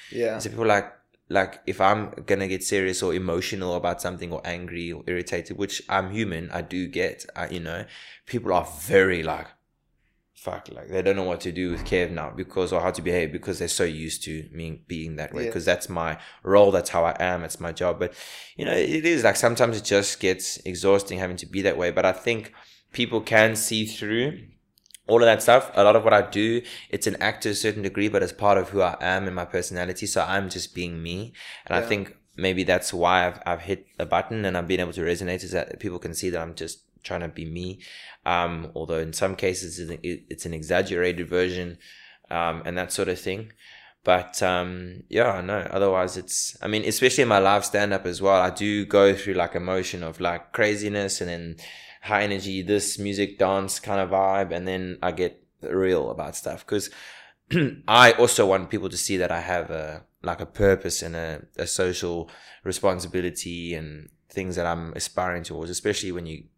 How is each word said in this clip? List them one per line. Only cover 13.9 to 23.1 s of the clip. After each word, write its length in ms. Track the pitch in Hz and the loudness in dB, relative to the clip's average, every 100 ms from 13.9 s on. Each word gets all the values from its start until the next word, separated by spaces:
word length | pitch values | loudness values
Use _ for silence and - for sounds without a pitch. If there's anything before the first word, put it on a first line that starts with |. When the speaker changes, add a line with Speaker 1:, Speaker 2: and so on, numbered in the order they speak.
| 78 80 - | -2 -8 -8
Speaker 2:
to 240 | - 78 78 | -8 -10 -12
me 300 | 82 82 80 - | -12 -12 -12 -10
being 280 | 82 82 76 | -10 -8 -8
that 160 | 76 | -8
way. 120 | - 120 | -6 -6
Speaker 1:
Yeah. 60 | |
Speaker 2:
'Cause 140 | 87 87 | -2 0
that's 240 | 101 - | -2 -2
my 280 | 85 82 78 - - | -4 -4 -6 -12 -12
role, 280 | 92 101 101 | 4 8 8
that's 200 | 95 - | 6 0
how 120 | 87 82 | 0 0
I 100 | - | 2
am, 240 | 90 87 | -2 -2
it's 160 | 82 - | -6 -8
my 120 | 85 | -8
job. 260 | 82 90 82 | -2 -2 -2
But, 140 | 87 - - - - - | -4 -6 -18 -18 -18 -8
you 80 | |
know, 100 | - | -2
it 320 | 180 - 156 160 | 0 2 2 2
is, 180 | 156 | 4
like, 120 | 113 98 | 4 4
sometimes 420 | 120 117 117 107 | 2 4 2 2
it 60 | |
just 360 | - 101 98 - | 2 2 2 0
gets 380 | 95 92 - - - | 0 0 -2 -8 -8
exhausting 540 | 87 95 98 - 90 | 0 4 4 4 -6
having 180 | 92 90 | -6 -6
to 80 | - | -8
be 160 | 95 | 0
that 140 | 95 85 | 0 2
way. 140 | 87 | 0
But 140 | 85 92 | 4 2
I 60 | |
think 400 | 92 120 113 104 - - - _ | 2 -2 -2 -4 -20 -20 -20 _
people 260 | - 117 | -4 -2